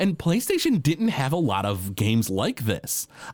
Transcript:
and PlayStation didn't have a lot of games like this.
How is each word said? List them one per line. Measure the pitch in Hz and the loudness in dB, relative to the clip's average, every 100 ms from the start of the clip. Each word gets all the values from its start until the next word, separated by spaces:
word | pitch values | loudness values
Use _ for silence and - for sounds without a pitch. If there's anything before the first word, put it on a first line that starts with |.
and | 208 165 | 0 0
PlayStation | 165 196 - 370 339 220 | 2 2 2 0 2 2
didn't | 131 170 226 | 2 2 0
have | 139 131 | 0 0
a | 170 | 2
lot | 147 98 | 2 2
of | 101 98 95 | 0 -2 -4
games | 92 107 113 107 | -2 2 2 2
like | 95 151 254 | 0 -2 -2
this. | 107 95 - - - - - | -2 -2 -4 -8 -8 -12 -12